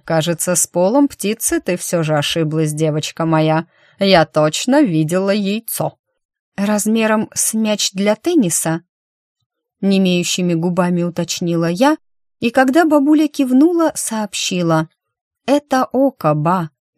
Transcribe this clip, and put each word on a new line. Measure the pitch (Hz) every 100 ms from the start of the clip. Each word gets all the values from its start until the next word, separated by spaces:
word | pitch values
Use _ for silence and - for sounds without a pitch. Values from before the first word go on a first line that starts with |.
кажется, | - 160 160 165 -
с | 175
полом | - 175 185 277 285
птицы | - 196 220 - 330
ты | -
всё | 180 - 175
же | 156
ошиблась, | 151 147 170 156 156 156
девочка | 151 156 151 - -
моя. | 165 156 156 156 160 _ _ -
Я | 196 180
точно | 156 151 151 - - 285
видела | 247 160 156 180 196
яйцо". | 208 196 220 220 - 151 - _ _ _ _ _
"Размером | - 202 208 214 220 220 220 -
с | - -
мяч | 220 214 208 -
для | 190 202
тенниса?" | 214 339 349 175 - 165 165 - _ _ _ _ _ _ _ _ _
немеющими | 196 196 185 175 175 - 175
губами | 165 180 180 175 175
уточнила | 175 170 165 - 170 170 165
я, | 175 277 311 _ _ _ _
и | 233
когда | 262 262 294
бабуля | 330 294 277 302 302
кивнула, | - 254 254 320 339 320
сообщила: | - - 220 208 - - 185 170 160 156 _ _ _ _ _
"Это | - 285 - 262 -
Око, | 247 269 - 156
ба, | 151 160 185 160 _ _